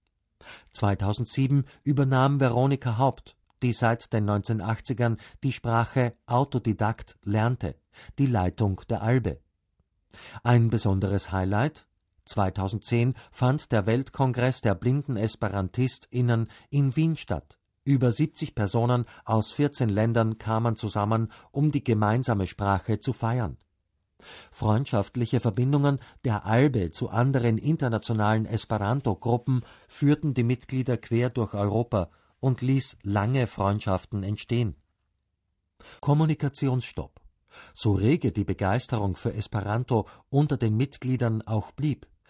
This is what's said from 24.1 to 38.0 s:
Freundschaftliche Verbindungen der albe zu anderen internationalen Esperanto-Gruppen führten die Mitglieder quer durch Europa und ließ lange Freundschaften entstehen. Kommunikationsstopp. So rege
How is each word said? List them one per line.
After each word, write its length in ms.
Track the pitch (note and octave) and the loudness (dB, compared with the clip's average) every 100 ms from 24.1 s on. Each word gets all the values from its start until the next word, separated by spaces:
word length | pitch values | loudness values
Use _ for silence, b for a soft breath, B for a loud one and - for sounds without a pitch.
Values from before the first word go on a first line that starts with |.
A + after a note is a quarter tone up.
| _ B B B | _ B B B
Freundschaftliche 920 | - G#2+ G#2+ B2 A2 G2 - A#2 B2+ | -4 0 2 2 -2 -2 -4 -2 0
Verbindungen 580 | A#2 A2 B2+ C#3+ C#3+ C#3 B B | 0 0 2 4 2 0 B B
der 220 | B2+ G#2+ F#2+ | -2 -2 2
albe 440 | A2+ C#3+ B2 F2 | 4 4 2 -2
zu 200 | - A#2+ | -4 -4
anderen 480 | A2+ C3 C3 A#2+ A2+ | 0 2 2 2 2
internationalen 880 | - D#3+ C3 A2 - A2+ G#2+ A2 A2 | 0 0 0 -2 0 0 2 2 0
Esperanto-Gruppen 1160 | A2 - G#2+ G2+ C3+ C3 F#2 A#2 A#2+ - B2+ B B - | -4 -2 -2 0 0 -2 -2 0 -2 0 -2 B B -20
führten 440 | - C#3+ D3 D#3 | 0 2 2 0
die 120 | B2+ A#2 | 0 0
Mitglieder 520 | B2 - C3 B2+ A#2 | 0 -2 -4 -2 -4
quer 320 | - A#2 B2 | -2 0 0
durch 240 | B2 G#2+ | 0 -2
Europa 560 | G2+ G2+ G#2+ A#2+ G#2+ E2+ b b b | 0 0 0 0 -2 -2 b b b
und 220 | C3+ B2 | -2 0
ließ 360 | B2 C3+ - - | 0 0 -2 -6
lange 420 | G2 G2+ G#2 C3+ A#2 | -2 0 0 0 -2
Freundschaften 800 | - G2 G2+ G2+ F#2 - G#2 | 0 0 0 0 -2 -2 -6
entstehen. 540 | G2 G#2 - A#2+ A2+ C#2+ _ _ _ _ _ _ _ _ _ _ B B | -4 -6 -4 -2 -2 -6 _ _ _ _ _ _ _ _ _ _ B B
Kommunikationsstopp. 1200 | - D3 D#3 D3+ C#3+ - C3+ B2+ - - D2 _ - _ _ B B | 0 2 2 0 -4 -2 -2 -2 -4 -10 -12 _ -20 _ _ B B
So 180 | - A2 | -4 0
rege 400 | F#2+ | 2